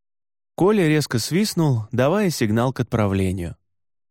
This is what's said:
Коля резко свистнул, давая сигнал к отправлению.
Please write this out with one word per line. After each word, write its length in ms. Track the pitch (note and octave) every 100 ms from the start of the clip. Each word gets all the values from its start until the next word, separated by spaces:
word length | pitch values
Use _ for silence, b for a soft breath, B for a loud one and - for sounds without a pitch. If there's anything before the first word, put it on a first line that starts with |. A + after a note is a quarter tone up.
| _ _ _ _ _ -
Коля 320 | F3+ G#3+ D#3+
резко 300 | D3+ - A#2
свистнул, 680 | - E3+ G#3+ - D#3 A#2 G2+
давая 380 | A2+ C3+ G3+ G3
сигнал 440 | - A2 A2+ B2+
к 60 | -
отправлению. 800 | - A2+ G#2 F#2+ F#2+ F#2 E2+ - _ _ _ _ _